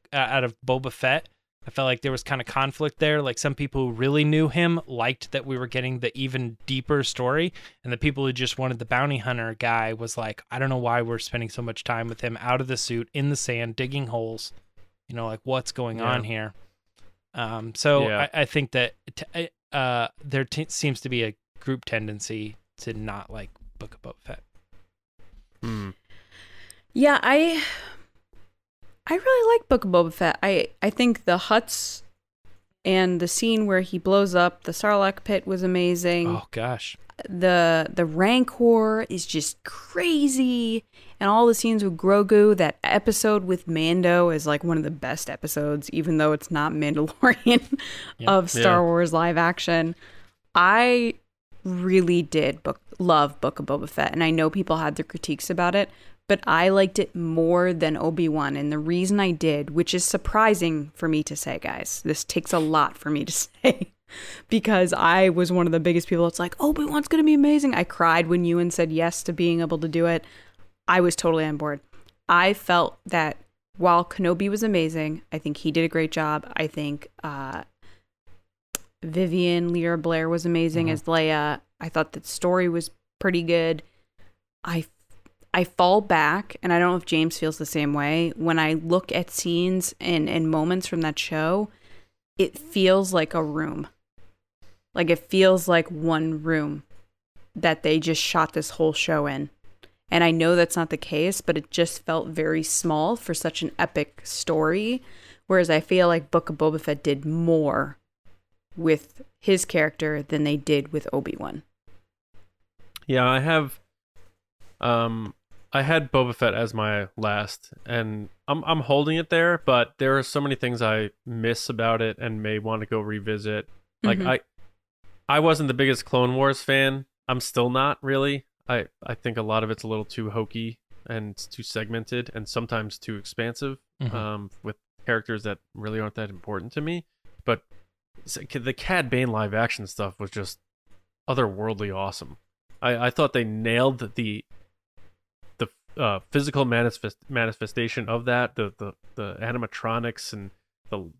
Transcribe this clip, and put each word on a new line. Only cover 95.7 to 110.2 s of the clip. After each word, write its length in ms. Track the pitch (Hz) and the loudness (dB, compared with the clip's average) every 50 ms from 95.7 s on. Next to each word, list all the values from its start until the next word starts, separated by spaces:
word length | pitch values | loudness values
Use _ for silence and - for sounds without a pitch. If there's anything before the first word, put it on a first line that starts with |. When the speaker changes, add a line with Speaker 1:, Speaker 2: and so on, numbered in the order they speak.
| 175 165 160 - | 2 2 2 0
Speaker 3:
one 520 | 175 151 160 165 160 156 160 160 160 151 | -4 -4 0 0 0 0 0 -2 -4 -4
room 420 | 151 165 160 156 151 147 147 147 - - - - - _ _ _ _ _ - - - - - | -2 -2 -2 0 -2 -4 -6 -10 -12 -16 -20 -20 -20 _ _ _ _ _ -20 -20 -20 -16 -6
that 280 | - 165 170 160 - - | -2 0 0 0 2 2
they 160 | 156 156 160 | 2 2 2
just 220 | 156 165 160 147 | 2 0 -2 -2
shot 320 | - - - 170 156 - - | -2 0 0 0 0 0 -2
this 180 | 156 151 - | -6 -6 -4
whole 220 | - - 160 156 151 | -2 0 0 0 0
show 340 | - - - 160 151 147 | 0 -2 0 0 0 0
in. 220 | 143 139 139 147 - _ _ - - - _ - - _ _ _ - | -2 -4 -6 -8 -10 _ _ -20 -20 -20 _ -20 -20 _ _ _ 0
And 140 | 175 170 170 | 2 4 4
I 80 | 170 | 4
know 240 | 165 165 165 170 175 | 4 4 4 4 4
that's 200 | 175 170 170 - | 4 4 2 2
not 140 | 175 165 - | -2 -2 -2
the 80 | 160 | -4
case, 440 | 147 - - 160 147 160 185 196 - | -6 -6 -4 -2 -2 0 -2 -2 -4
but 160 | - - - | -2 -2 -2
it 120 | 147 147 - | -2 -4 -4
just 340 | - - 170 165 - - - | -2 0 0 0 -2 -8 -6
felt 260 | - 160 165 - - | -4 -4 -4 -4 -6
very 340 | 156 156 156 156 160 160 156 | -6 -4 -2 -2 -2 -2 -2
small 520 | - - - - 170 156 151 156 185 240 | -2 -4 -2 0 0 0 0 0 0 -2
for 180 | 226 - - 165 | -4 -4 -6 -6
such 280 | - - 165 - - | -4 -4 -6 -4 -4
an 100 | 160 - - | -6 -4 -2
epic 440 | - 170 - - 151 147 - _ - - | -2 -2 -2 -2 -4 -4 -4 _ -18 -14
story. 800 | - - - - - 165 156 156 156 170 202 214 226 247 254 - - - - - - - _ _ | -10 -10 -6 -4 -2 0 2 2 2 0 0 -2 -4 -4 -6 -8 -12 -20 -20 -20 -20 -20 _ _
Whereas 220 | - 190 180 175 165 | 2 2 4 4 4
I 120 | 160 156 | 2 2
feel 260 | 156 - 185 180 180 | 2 2 4 4 6
like 240 | 175 170 165 143 - | 6 4 2 0 0
Book 180 | - 165 165 - | 0 0 0 -2
of 80 | 156 | -2
Boba 220 | - 156 156 156 156 | 0 0 0 0 0
Fett 220 | - - 147 139 - | -2 -4 -4 -2 -2
did 220 | 151 139 139 143 | -2 -2 -2 -2
more 720 | 151 160 170 170 165 165 160 151 143 - - 139 139 139 _ _ _ _ _ _ - - _ _ _ _ _ _ - - | -4 -2 0 2 4 4 4 4 2 0 0 -2 -4 -8 _ _ _ _ _ _ -20 -20 _ _ _ _ _ _ -16 -6
with 460 | 175 165 160 156 151 - - - - 269 - _ _ | 0 2 2 2 2 0 -8 -20 -20 -20 -20 _ _
his 240 | - 202 196 180 - | 0 2 2 2 2
character 560 | - - 170 151 151 - - 160 151 151 147 | 0 0 0 0 0 -2 -4 -4 -2 -2 -4